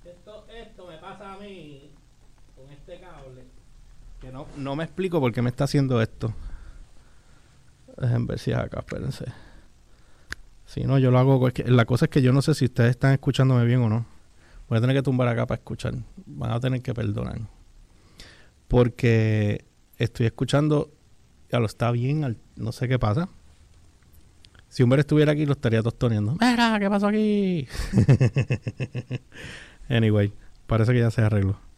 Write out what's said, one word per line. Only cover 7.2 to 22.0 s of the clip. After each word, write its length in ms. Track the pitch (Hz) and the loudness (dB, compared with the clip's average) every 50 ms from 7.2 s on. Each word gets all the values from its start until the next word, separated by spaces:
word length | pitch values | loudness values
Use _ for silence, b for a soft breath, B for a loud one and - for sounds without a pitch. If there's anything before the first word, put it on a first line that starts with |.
| b b b b b b b b b b - _ - - - - | b b b b b b b b b b -20 _ -20 -20 -10 -4
Dejen 300 | 135 123 120 120 120 - | -2 0 0 0 -2 -4
ver 120 | - - | -6 -6
si 120 | - 131 | -4 -2
es 60 | 123 120 | -2 -2
acá, 220 | 120 120 - - | -2 -4 -6 -10
espérense. 460 | - - - - - 139 139 - - - B B B B B B B B B - - b b b b b b b b b - - - - - - - | -10 -10 -10 -8 -8 -8 -8 -8 -10 -12 B B B B B B B B B -20 -20 b b b b b b b b b -16 -16 -16 -20 -20 -20 -20
Si 180 | - - - 127 | -14 -10 -6 -2
no, 160 | 123 131 135 | 0 2 4
yo 120 | 131 127 | 4 4
lo 80 | 127 127 | 4 6
hago 200 | 131 135 135 131 | 6 6 4 4
cualquier, 300 | 127 127 123 - - - | 4 0 0 -2 0 4
la 140 | 123 123 117 | 4 4 4
cosa 200 | - 131 - - | 4 2 0 0
es 60 | 156 | 2
que 100 | - 156 | 2 2
yo 120 | 131 127 123 | 4 4 4
no 80 | 139 | 4
sé 120 | 135 - 151 | 2 2 0
si 120 | - 131 | 0 0
ustedes 260 | 120 - - 120 117 | -2 0 2 2 2
están 220 | 131 - - 135 135 | 2 2 2 2 2
escuchándome 520 | 135 - - 127 - 135 131 131 123 117 | 2 0 -2 0 2 2 4 4 4 4
bien 160 | 120 120 127 | 4 4 2
o 80 | 123 110 | 2 2
no. 160 | 107 117 117 - - - - - b b b b b b b b | 0 0 -2 -6 -12 -20 -20 -20 b b b b b b b b
Voy 100 | 117 113 | 0 0
a 40 | |
tener 140 | 113 123 135 | 2 2 2
que 60 | 139 | 2
tumbar 260 | 127 143 131 123 127 120 | 2 0 0 2 2 0
acá 200 | 117 117 120 123 | 0 0 -2 -2
para 100 | 120 117 | -4 -8
escuchar. 380 | - - - - - 120 120 131 113 - - - - | -6 -12 -14 -8 -6 -6 -6 -6 -10 -12 -18 -20 -20
Van 260 | - 147 - - 117 | -18 -12 -8 -6 -4
a 80 | 113 117 | -4 -2
tener 220 | 123 131 131 127 | -2 -2 -4 -4
que 120 | 127 - 120 | -4 -6 -6
perdonar. 460 | 113 113 107 104 110 120 - - - 113 107 - - - _ - - - B B B B B B B B B B B B B B B _ _ | -4 -4 -4 -4 -4 -6 -8 -8 -10 -12 -14 -16 -20 -20 _ -20 -20 -20 B B B B B B B B B B B B B B B _ _
Porque 1000 | - 123 123 123 117 - - 120 113 113 110 110 110 107 107 104 107 - - _ _ _ _ _ _ _ | 4 4 4 4 2 0 2 4 4 4 4 2 2 2 0 0 -2 -4 -8 _ _ _ _ _ _ _
estoy 300 | 120 - - - 120 110 | -4 -4 -2 0 -2 -2
escuchando, 640 | - - 135 127 - 139 147 151 151 143 - - - _ _ _ - - _ _ _ _ - _ | 0 -2 -4 0 2 2 2 2 0 0 -2 -4 -10 _ _ _ -20 -20 _ _ _ _ -14 _
ya 80 | - 123 | -2 -2
lo 60 | 117 | -2
está 240 | 104 - _ 123 117 | -2 -4 _ -2 -2
bien, 340 | 120 120 | 0 0